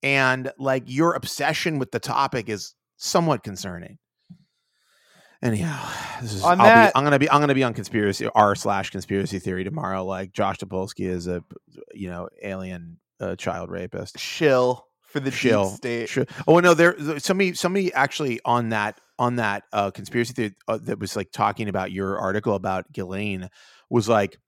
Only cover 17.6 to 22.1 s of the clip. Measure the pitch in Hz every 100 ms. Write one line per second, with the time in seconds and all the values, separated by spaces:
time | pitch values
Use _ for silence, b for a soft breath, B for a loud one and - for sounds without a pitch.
17.6 | 180 190 190 - 139 - 147 117 - 120
18.6 | 113 110 104 - _ - 120 120 110 101
19.6 | - 104 101 - 95 120 117 123 110 95
20.6 | - 113 113 117 101 113 95 - 107 101
21.6 | 107 98 95 92 95